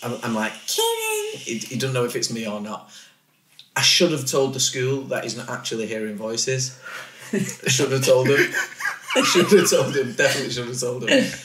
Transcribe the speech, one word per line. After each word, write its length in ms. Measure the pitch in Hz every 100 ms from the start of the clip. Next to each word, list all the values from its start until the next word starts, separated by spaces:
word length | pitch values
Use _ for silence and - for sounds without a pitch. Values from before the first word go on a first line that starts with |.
I'm, 160 | 123 120
I'm 120 | 120
like, 180 | 113 107 - -
Kieran. 720 | - 453 453 440 427 415 440
He, 200 | - 117
he 180 | - 117
doesn't 180 | 135
know 100 | 127
if 120 | 120 120
it's 160 | 117
me 140 | 117 113
or 140 | 104
not. 300 | 104 104 - - - _ _ _ _ _ -
I 80 | -
should 300 | 131 - 170
have 140 | 156 131
told 280 | 147 135
the 60 | 131
school 420 | - 135 127 135
that 200 | 135 123
he's 120 | 117 110
not 120 | 120
actually 380 | 123 - 113 110
hearing 300 | 110 110 104
voices. 640 | 110 113 123 131 131 - - - - - -
I 60 | 214
should 520 | 196 - - 131 143
have 120 | 135
told 240 | 131 127 131
him. 240 | 139 175 - - - - - - -
I 60 |
should 280 | - - -
have 200 | 196 -
told 260 | - 131 139
him. 160 | 123
Definitely 400 | 113 143 135 131
should 160 | - 120
have 100 | 127
told 300 | 127 123 113
him. 240 | 277 220 -